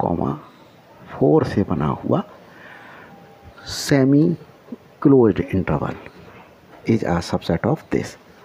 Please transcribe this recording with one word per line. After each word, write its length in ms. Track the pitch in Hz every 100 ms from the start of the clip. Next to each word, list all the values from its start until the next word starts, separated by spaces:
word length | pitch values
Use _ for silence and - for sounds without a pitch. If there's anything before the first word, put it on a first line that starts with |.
कॉमा 320 | - 85 135 147 - - - _ - - -
फ़ोर 340 | - 139 156
से 180 | - 107 92
बना 180 | 76 73 -
हुआ 200 | - 147 - - - - - - - - - - - - - - -
सेमी 560 | - - 139 131 143 170 160 - - - - - -
क्लोज्ड 380 | 143 135 110 85
इंटरवल 540 | - 95 85 78 - - - - - - - _ _ - -
is 160 | 113
a 140 | - 85
subset 400 | - 90 - 85 113
of 160 | 156 -
this। 200 | - - - - -